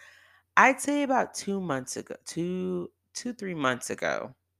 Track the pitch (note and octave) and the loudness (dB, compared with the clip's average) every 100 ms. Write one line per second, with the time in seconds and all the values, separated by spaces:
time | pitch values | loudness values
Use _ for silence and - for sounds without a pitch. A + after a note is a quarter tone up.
0 | - - - _ _ - A#3 C4+ - C#4+ | -16 -20 -20 _ _ 6 6 6 0 0
1 | C#4 B3+ - - - G3 F3+ C3+ B2+ - | 2 2 2 -4 -4 -2 0 -2 -2 -10
2 | A2 - - - F3 F#3 F#3 F3+ F3 _ | -10 -12 -10 -6 -4 -2 -4 -4 -6 _
3 | _ - B3 A#3+ G3 E3+ C3 B2 - - | _ -10 -8 -8 -8 0 0 0 -4 -4
4 | E2 A1 B2+ - _ _ | -2 -2 -4 -12 _ _